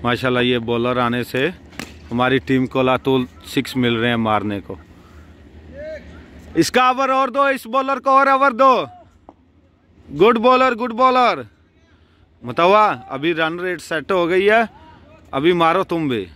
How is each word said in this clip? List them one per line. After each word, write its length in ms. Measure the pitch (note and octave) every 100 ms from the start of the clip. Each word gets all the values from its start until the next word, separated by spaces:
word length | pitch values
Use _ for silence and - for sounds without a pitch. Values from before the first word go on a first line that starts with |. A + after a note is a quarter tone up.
माशाल्लाह, 400 | A#2+ A#2+ B2+ B2
ये 160 | B2 B2
bowler 380 | A2+ A#2+ A#2+ B2
आने 240 | A#2+ B2
से 240 | A#2+ B2+ C#3+ F#3 - - - - -
हमारी 300 | A#2+ B2+ C3
team 260 | - C3 B2+
को 140 | C3+
लातूल 440 | C3 B2 C3+ C3 B2 - -
six 300 | - B2 C3
मिल 200 | B2 A#2
रहे 120 | A#2+
हैं 80 | A#2
मारने 400 | A2 G#2+ G#2 G2+
को। 160 | - F2 - - - - - - - - - B4+ D5+ D#5 - - - - - -
इसका 320 | D#3+ B3 B3+
over 200 | B3+ C4+
और 180 | C4 C4+
दो, 180 | C4 C#4
इस 180 | C4 A3+
bowler 320 | B3+ C4+ C4+
को 120 | C4+
और 180 | C4+ C#4
over 240 | C4+ C#4
दो। 340 | A3+ C4+ A#3+ C3+ - - _ - _ _ _ _ _ _ _ -
Good 280 | C#3+ G3+ A#3
bowler, 360 | A#3 B3+ C4 A#3+
good 180 | B3 A3+
bowler। 500 | C4 B3+ A#3+ E3 A2+ _ _ _ _ _ _ _ _ _
मुतवा, 420 | A#2+ A#2+ F3 G#3 G#3 C3+ -
अभी 220 | C3+ D3+
run 260 | E3 D#3+ E3+
rate 200 | F3+ E3+
set 300 | - D#3+ C#3
हो 140 | F#3+ E3+
गई 180 | F#3 G3+
है, 220 | A3 A3 - - - - - -
अभी 200 | C3 D#3 F3+
मारो 280 | E3 F3 F#3
तुम 240 | E3+ D3+
भी। 180 | A#2 F2+